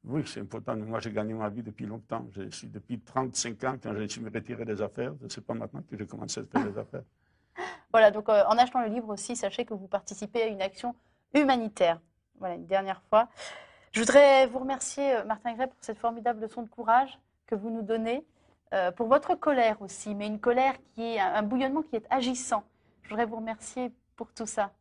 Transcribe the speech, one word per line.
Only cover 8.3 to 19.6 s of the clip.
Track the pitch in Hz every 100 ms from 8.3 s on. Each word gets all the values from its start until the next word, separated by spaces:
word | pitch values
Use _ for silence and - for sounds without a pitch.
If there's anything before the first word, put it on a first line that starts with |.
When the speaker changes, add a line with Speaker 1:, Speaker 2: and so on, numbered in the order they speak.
| 208 196
Speaker 2:
en | 226
achetant | 247 254
le | 226
livre | 233 220
aussi, | 202 -
sachez | 240 196 -
que | 240
vous | 208 190
participez | 196 - 190 208 240
à | 220
une | 196
action | 190 - 247 240 _ _ _
humanitaire. | 285 285 254 220 - 175 165 _ _ _ _
Voilà, | 190
une | 175 170
dernière | 190 190 190
fois. | _ 214 240 - - - - - _
Je | 220
voudrais | 233 262 285 269 262
vous | 247
remercier, | 262 269 - - 277
euh, | 240
Martin | 202 214 247
Gray, | 226 262
pour | _
cette | - 214
formidable | 233 233 226 226
leçon | 220 240
de | 226
courage | - 220 233 269 - _ _ -
que |
vous | 214 214
nous | 226
donnez, | 208 226 226 254 320 _ _ _ _
euh, | 190 180
pour | 180 226
votre | 269 277 349
colère | - 269